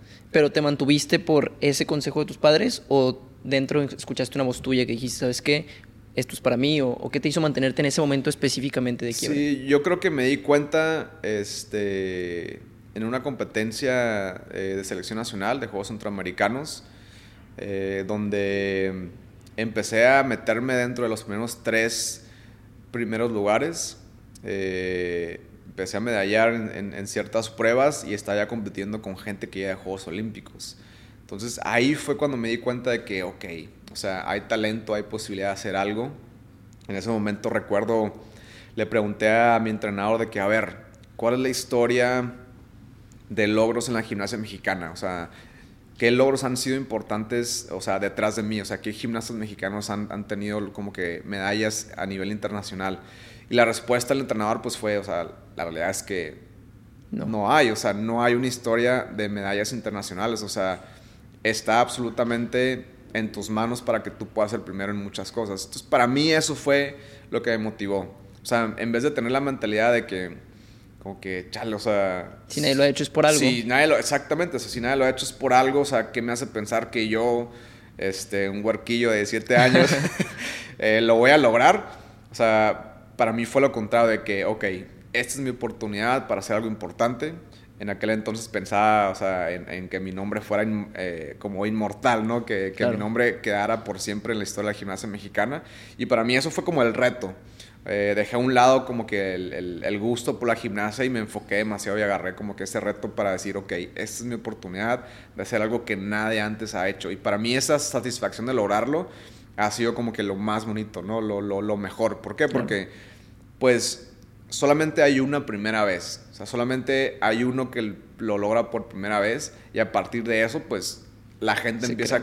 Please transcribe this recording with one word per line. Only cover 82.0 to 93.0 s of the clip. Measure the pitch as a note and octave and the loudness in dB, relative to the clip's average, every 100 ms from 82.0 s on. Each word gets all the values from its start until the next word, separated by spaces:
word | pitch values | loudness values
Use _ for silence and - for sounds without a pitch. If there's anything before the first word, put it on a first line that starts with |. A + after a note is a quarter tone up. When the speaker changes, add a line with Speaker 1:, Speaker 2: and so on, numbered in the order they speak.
| - - - | -20 -20 -14
Speaker 2:
O | - | 2
sea, | A2+ A2 G#2+ - - - - - | 4 6 4 2 -6 -18 -18 0
para | A2+ | 2
mí | A#2 A#2 | 2 0
fue | C3+ | 4
lo | C#3 | 4
contrario | A#2 G#2 A#2 A#2 | 2 2 4 4
de | G#2+ | 4
que, | - G2 F2+ | 0 0 0
Ok, | A2 G2+ F#2 F#2+ - - | 0 -2 -4 -8 -18 -6
esta | A#2 A#2+ | -4 -2
es | C3+ | -4
mi | C3 | -4
oportunidad | B2 A#2 G#2+ A2 G#2 A#2 C3 - | -4 -6 -6 -6 -2 0 0 0
para | G2 | -4
hacer | F#2+ G#2+ | 0 -2
algo | A2+ | -2
importante, | G#2+ F2 - A#2+ B2+ D#3 E3 - - - - | -6 -8 0 0 0 -6 -8 -16 -20 -20 -12
en | G#2 | -8
aquel | G2 G#2+ | -4 -2
entonces | A2 A2 A2+ A2+ | 0 -2 -6 -6
pensaba, | G#2 G2 G2+ G#2+ G#2+ G2 | -6 0 4 6 6 2
o | F#2+ | 0
sea, | G2 F#2 E2+ | -2 0 -2
en, | F2+ - | -4 -8
en | F#2 F2+ | -10 -8
que | F#2+ | -6
mi | F#2 | -6
nombre | F#2 G2+ G#2+ | -6 -4 -6
fuera | - G#2 | -2 0
in-, | A2 G#2+ G2+ - | 0 -2 -4 -6
eh, | F#2 E2 D2 - | -6 -6 -10 -10
como | G#2 F#2+ G#2+ | -8 -4 -2
inmortal, | A2 G#2 G2+ B2+ A2+ A2 | 0 -2 0 2 2 0
¿no? | A#2+ A#2 | -2 -2
Que, | G2+ F#2+ F#2+ | -4 -4 -2
que | A#2+ | 0
mi | |
Speaker 1:
Claro. | |
Speaker 2:
nombre | G#2+ | 0